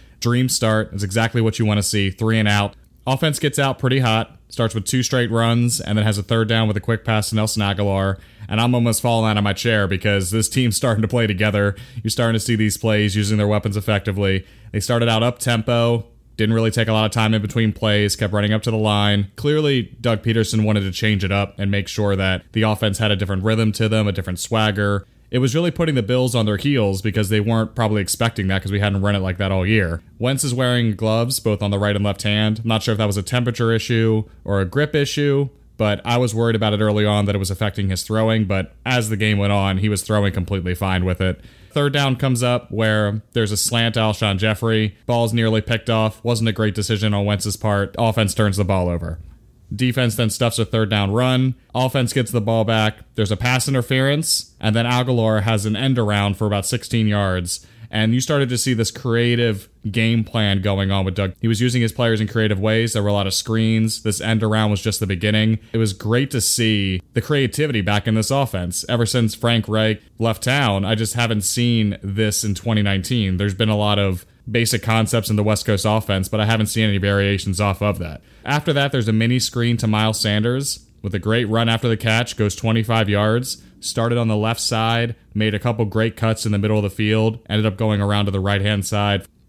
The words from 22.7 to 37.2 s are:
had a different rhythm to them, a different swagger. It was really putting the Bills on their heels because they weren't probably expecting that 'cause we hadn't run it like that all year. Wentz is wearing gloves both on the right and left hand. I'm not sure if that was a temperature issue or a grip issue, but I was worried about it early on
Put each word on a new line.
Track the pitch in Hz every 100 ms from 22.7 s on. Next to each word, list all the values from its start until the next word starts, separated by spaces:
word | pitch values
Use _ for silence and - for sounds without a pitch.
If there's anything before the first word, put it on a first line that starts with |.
| 107 107 98
had | 110
a | 101
different | 98 95
rhythm | 101 110 110
to | 101 110
them, | 110 104
a |
different | 95 92 90
swagger. | - 113 107 101 104 101 - - -
It | 127
was | 127 139
really | 175
putting | - 165 135
the |
Bills | 104 127 127 120
on | 107
their | 101
heels | 139 139 101 95
because | 104 113 98
they | 107
weren't | 104 113 110
probably | - 110 107
expecting | 92 - 117 - 95
that | 95
'cause | 95
we | 101
hadn't | 101 98
run | 101 101
it |
like | 92 90
that | 98
all | 95 92
year. | 110 87 82 - -
Wentz | 120 135
is | 143
wearing | 123 127 123 117
gloves | 101 110 113 120 131
both | 113 104
on | 104
the | 101
right | 104 101
and |
left | 101 98
hand. | 104 104 107 107
I'm | 113
not | 110
sure | -
if | 107
that | 107
was | 101
a |
temperature | 92 123 123 113 113
issue | 113 - 117 113 110 107 -
or | - 101
a | 92
grip | 131 147
issue, | 151 143 - 143 139 139 - - -
but | 107 101
I | 120 120
was | 127 110
worried | 117 113
about | 107
it | 104
early | 107 104 104
on | 104